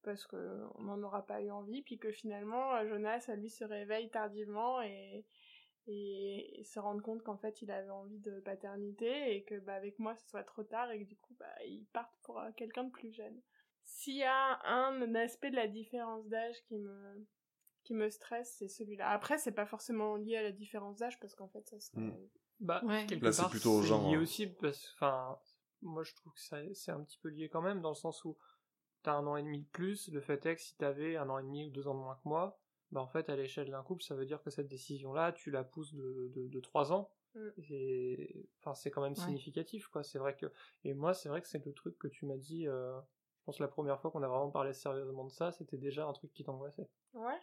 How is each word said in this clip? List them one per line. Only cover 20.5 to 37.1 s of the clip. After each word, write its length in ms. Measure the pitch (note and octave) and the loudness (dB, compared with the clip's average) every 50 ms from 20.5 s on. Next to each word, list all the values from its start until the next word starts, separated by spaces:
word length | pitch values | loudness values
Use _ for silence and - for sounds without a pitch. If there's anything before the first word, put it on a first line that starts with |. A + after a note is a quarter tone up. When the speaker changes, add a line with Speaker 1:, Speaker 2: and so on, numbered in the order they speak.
Speaker 1:
différence 460 | G3 G3+ G#3 G3+ - G#3 G3+ G3+ G3+ G#3 | -2 -4 -10 -6 -6 -6 -6 -6 -4 -2
d'âge, 220 | A#3 B3 B3 - | -2 -4 -2 -6
parce 140 | - G3+ - | -12 -14 -12
qu'en 140 | - F#3+ F#3+ | -14 -16 -12
fait, 180 | _ G#3+ G#3+ - | _ -12 -12 -12
ça 100 | A3 G#3+ | -14 -14
serait 200 | - - - A2+ | -14 -8 -4 -4
Speaker 2:
Mm. 280 | A2 - - F#2 - G3+ _ _ _ _ _ _ | -2 -2 -4 -6 -12 -18 _ _ _ _ _ _
Speaker 3:
Bah, 220 | A3 E3+ E3+ F#3 A#3 | 2 2 2 4 4
Speaker 4:
Ouais. 200 | A3 G#3 G#3+ G#3+ | 4 4 4 2
Speaker 3:
quelque 160 | G#3 G#3 D#3+ A#2 | 2 0 6 6
Speaker 2:
Là, 60 | A2+ | 8
c'est 100 | A2 - | 8 8
Speaker 3:
part, 80 | F3 F#3 | 6 6
Speaker 2:
plutôt 220 | - A2 G2+ A#2 G#2+ G#2+ | 4 6 8 10 10 10
au 40 | |
Speaker 3:
c'est 60 | G2+ G#2 | 10 10
Speaker 2:
genre, 200 | A2 G#2+ G2+ - | 8 8 10 8
Speaker 3:
lié 60 | D#3 | 8
Speaker 2:
hein. 60 | D#3+ | 8
Speaker 3:
aussi, 240 | E3 E3 - - G#3+ | 6 4 2 0 0
parce, 440 | F#3+ - - - D3 C#3 - - - - | -2 0 0 0 0 0 0 -10 -16 -2
enfin, 440 | - D3+ C#3 C3+ C3 B2+ C3 C3+ - _ _ _ _ _ _ _ _ | 4 4 6 6 4 0 -2 -6 -8 _ _ _ _ _ _ _ _
moi, 200 | - E3+ D#3+ D#3 | -8 -4 -4 -4
je 120 | D#3+ D#3 - | -4 -4 -8
trouve 180 | - _ D#3+ | -16 _ -20
que 80 | _ - | _ -14
ça, 160 | - - D#3 D3 D3+ F#3 G3 | -10 -8 -6 -6 -6 -6 -8
c'est 160 | - - - | -6 -4 -4
un 120 | E3 D3 D3+ | -4 -4 -4
petit 140 | - - _ | -8 -12 _
peu 100 | - D#3+ | -6 -6
lié 200 | D3+ D3+ D#3 D3+ | -4 -4 -4 0
quand 100 | - E3 | 0 2
même, 200 | E3 F#3+ G3+ F#3+ | 2 2 2 2
dans 80 | E3 D#3 | 0 0
le 40 | D3 | 0
sens 300 | D3 - E3 D3+ - - | 0 -2 -4 -4 -2 -6
où 120 | D#3+ D3+ _ - - - _ _ _ _ _ _ _ _ _ | -6 -6 _ -14 -20 -20 _ _ _ _ _ _ _ _ _
t'as 100 | - D3+ | 0 2
un 140 | D3 D3 D3 | 2 4 2
an 100 | D3 D3 | 2 0
et 60 | D3 | 0
demi 180 | C#3+ D3+ D3 C#3+ | 0 -2 -4 -4
de 80 | D3 - | -6 -6
plus, 400 | - - F3 F#3+ G#3 G3+ - - | -2 0 0 0 0 -2 -6 -4
le 120 | D3+ C#3+ | -4 -4
fait 220 | C#3 - D3 C#3 - | 2 2 2 4 4
est 100 | E3 E3 | 2 2
que 60 | E3 | 2
si 120 | - - - - | -2 -14 -4 2
t'avais 380 | D3+ C#3+ C#3 C#3+ D3+ D#3+ E3 | 2 2 4 4 0 0 2
un 120 | D#3 C#3+ C3 | 2 2 2
an 100 | C3 C3+ | 0 0
et 40 | |
demi 240 | C3+ C3+ C#3+ D3 D3+ | -2 -4 -4 -4 -6
ou 40 | D3+ | -4
deux 160 | C3 C#3 C3+ | -4 -2 0
ans 80 | C#3+ C3+ | 0 0
de 60 | C3+ | 0
moins 140 | C3 C3 C3 | -2 -6 -8
que 120 | C3 - D3+ | -6 -2 2
moi, 300 | D3+ E3 F3+ G3+ G3 _ _ _ _ _ _ _ | 4 4 2 2 -2 _ _ _ _ _ _ _
bah, 100 | D#3+ C3+ | -2 -2
en 40 | C3 C3 | -2 2
fait, 200 | - D#3+ D3+ - | 0 0 2 2
à 80 | C#3+ | 0
l'échelle 340 | C3+ C3+ C3 - D3+ C#3+ C3+ | 0 0 0 -2 -2 -2 -2
d'un 120 | C3+ C3+ | -4 -6
couple, 200 | C3 E3 F#3 E3+ | -4 -4 -4 -4
ça 120 | - - D3 | -2 -4 -2
veut 100 | C3+ C3+ | -2 0
dire 160 | C3+ D3+ D3 | -2 -2 -4
que 60 | - D3 | -4 -4
cette 180 | - - C#3+ C3+ | -2 -2 -4 -4
décision-là, 640 | C3+ B2+ - - C#3+ C3+ C3+ C3 C3+ D#3 E3 E3+ | -6 -10 -6 -6 -6 -6 -4 -2 2 4 4 2
tu 180 | E3+ - - D3+ | 2 -2 -4 -2
la 140 | C#3 C3 B2 | 0 0 -2
pousses 280 | - - D#3 D#3 D3 D#3 | -2 -6 -10 -8 -8 -8
de, 380 | C#3+ C3+ B2+ C3 C3 B2+ B2+ C3 | -6 -6 -4 -4 -4 -4 -4 -4
de, 140 | C3+ B2+ B2+ | -4 -6 -4
de 120 | C#3 B2+ | -4 -6
trois 320 | B2+ - - D3 C#3+ C#3 | -8 2 4 4 6 6
ans. 180 | F3 G3 G3+ - | 4 2 2 -2